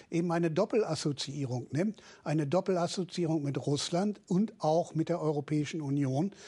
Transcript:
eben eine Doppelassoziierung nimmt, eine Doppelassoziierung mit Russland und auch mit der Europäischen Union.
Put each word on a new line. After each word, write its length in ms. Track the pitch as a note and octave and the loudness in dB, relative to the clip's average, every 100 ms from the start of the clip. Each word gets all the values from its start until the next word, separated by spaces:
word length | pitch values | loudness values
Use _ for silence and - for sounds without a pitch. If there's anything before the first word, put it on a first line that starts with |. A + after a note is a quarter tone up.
| - | -4
eben 180 | E3+ F3 | -2 0
eine 180 | E3+ E3+ | 2 2
Doppelassoziierung 1160 | D#3 G#3+ A#3 G#3 D#3 D#3 C#3 - C#3+ C3+ B2 - | 2 2 2 2 0 -2 -2 -6 -4 -4 -4 -2
nimmt, 280 | C3+ G3+ G3 - - | 0 0 -2 -14 -12
eine 240 | - D3+ D3 | -2 0 2
Doppelassoziierung 960 | F3+ F#3+ F#3 E3+ - E3+ - E3 D#3+ | 0 2 0 0 -2 -4 -2 0 0
mit 240 | C#3+ C3+ C#3 | 0 -2 0
Russland 540 | C#3+ - E3+ G#3 G3+ - | -2 0 0 0 -2 0
und 260 | F#3 G#3+ - | 2 2 0
auch 340 | D#3 D#3+ E3+ | 2 2 2
mit 140 | D#3 D#3+ | -2 0
der 120 | E3+ | 0
Europäischen 600 | D#3 D3 C#3 D3+ C#3+ D#3+ | 0 0 0 -2 0 -4
Union. 500 | C#3+ C#3 C#3 C3 G3 - | -2 0 2 2 0 -4